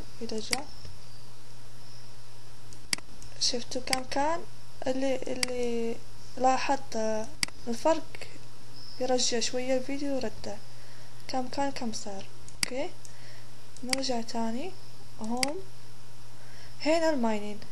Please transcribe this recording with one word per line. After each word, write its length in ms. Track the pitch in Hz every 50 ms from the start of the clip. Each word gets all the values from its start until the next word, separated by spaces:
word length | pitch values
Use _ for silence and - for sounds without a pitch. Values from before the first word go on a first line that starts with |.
| 339 - - -
إذا 180 | 233 226 220 220
جاء. 260 | 214 - - - 302 - - - - - - - - - - - - - - - - - - - - - - - - - - - - - - - - - - - - - - - - - - - - - - - - - - - - - - -
شفتوا 420 | - - - 240 226 - - 262
كم 220 | - - 269 262 254
كان؟ 400 | - - 285 277 302 330 339 - - - - - - - - - 269
اللي، 280 | 262 262 269 269 262
اللي 800 | 254 254 254 254 254 247 254 254 247 247 240 233 233 233 233 233 - - - - - - - - -
لاحظ 420 | 247 262 262 247 - - 277 262 - - - 226 220 220 220 214 220 226 - - - - - - - -
الفرق 360 | 233 233 - 311 320 320 - - - - - - - - - - - - - - - - - - - -
يرجع 400 | 247 254 254 254 247 - 247 233
شوية 380 | 226 - - 254 254 254 262 254
الفيديو 380 | 254 - 277 277 294 277 277
ورده. 420 | 262 233 220 - - - 214 202 - - - - - - - - - - - - - - -
كم 200 | - 262 254 254
كان، 240 | - - 277 277
كم 220 | 269 - 254 233 220
صار. 320 | - - 214 196 196 190 - - - - - -
أوكي، 340 | - - - 247 262 302 370 - - - - - - - - - - - - - - - - - - -
نرجع 380 | 240 254 269 269 262 254 233
تاني 500 | 226 - - 233 226 226 226 247 302 381 381 - - - - - - - - -
هوم. 380 | 226 220 233 247 262 277 302 381 392 - - - - - - - - - - - - - - - - - - - - - - - -
هنا 240 | 285 311 339 320 320
الماينين، 500 | 311 269 233 226 220 208 202 208 208 208 - -